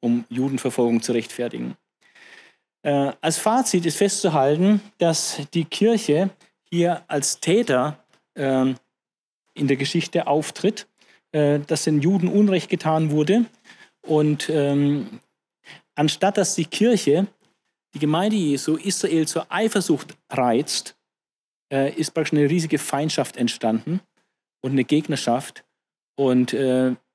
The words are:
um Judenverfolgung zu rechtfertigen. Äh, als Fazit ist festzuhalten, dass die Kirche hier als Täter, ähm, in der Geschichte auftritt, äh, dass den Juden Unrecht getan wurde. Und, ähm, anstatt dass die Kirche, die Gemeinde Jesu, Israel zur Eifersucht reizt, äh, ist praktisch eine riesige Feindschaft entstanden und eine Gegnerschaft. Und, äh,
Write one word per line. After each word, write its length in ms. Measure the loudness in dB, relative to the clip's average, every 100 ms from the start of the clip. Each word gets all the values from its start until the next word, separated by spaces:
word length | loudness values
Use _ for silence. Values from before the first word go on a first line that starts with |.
um 240 | -2 -2 -2
Judenverfolgung 720 | -4 -2 -2 -2 0 2 2
zu 100 | 0
rechtfertigen. 640 | -2 -4 -8 -8 -6 -10 -12 _ _ _ -20 -20 -20 -20 _ _ _
Äh, 300 | -2 0 0 -2
als 180 | -4 0
Fazit 480 | 2 2 2 0 0
ist 120 | 0
festzuhalten, 840 | 0 0 0 2 2 4 4 2 0 -2
dass 420 | 0 0 -4 -6 -4
die 100 | -4
Kirche 680 | -2 0 2 2 2 0 0 -4 _ _ -6
hier 340 | 0 0 0 -4
als 320 | -4 -4 -4
Täter, 600 | 0 2 2 0 0 -6 _ _ _
ähm, 420 | -6 -2 0 0 -2 _ _ _ _ _ _ _
in 140 | -4 0
der 80 | 0
Geschichte 500 | 0 -2 -2 -2 0
auftritt, 600 | -2 -2 -2 -2 -2 -12 _ _ _ _
äh, 280 | 0 2 2
dass 240 | -2 -2
den 160 | 0 2
Juden 280 | 2 2 2
Unrecht 420 | 4 4 2 -2
getan 400 | -4 0 0 2
wurde. 340 | 0 2 2 0 _ -20 -20 -20 _
Und, 480 | 0 2 2 0 -2
ähm, 720 | 0 2 2 2 0 -4 -14 _ _ _ _ -20 -20 _
anstatt 440 | -2 -2 2 0 2
dass 160 | -2
die 100 | -2
Kirche, 600 | -4 0 2 2 4 2 2 _ _ _ _ _ _
die 40 | -4
Gemeinde 380 | 0 0 0 0
Jesu, 400 | 0 0 -2 -2
Israel 520 | -2 -2 0 0 0
zur 180 | -4 -4
Eifersucht 680 | -2 0 0 0 -2 -4 -20 -8
reizt, 680 | -2 2 2 0 -6 -8 _ _ _ _ _ _ _ -6
äh, 200 | -2 -2
ist 180 | -2 -4
praktisch 200 | -4 0
eine 180 | 2 2
riesige 280 | 2 0 -2
Feindschaft 580 | -2 -2 -2 -2 -4 -2
entstanden 640 | -4 -2 -2 -2 -4 -6 _ _ _ _ _ _
und 120 | -4
eine 120 | -2
Gegnerschaft. 800 | 2 0 0 -4 -2 -2 -4 -16 _ _ _ _ _ -2
Und, 360 | 2 2 2
äh, 440 | 0 0 2 0 -2 _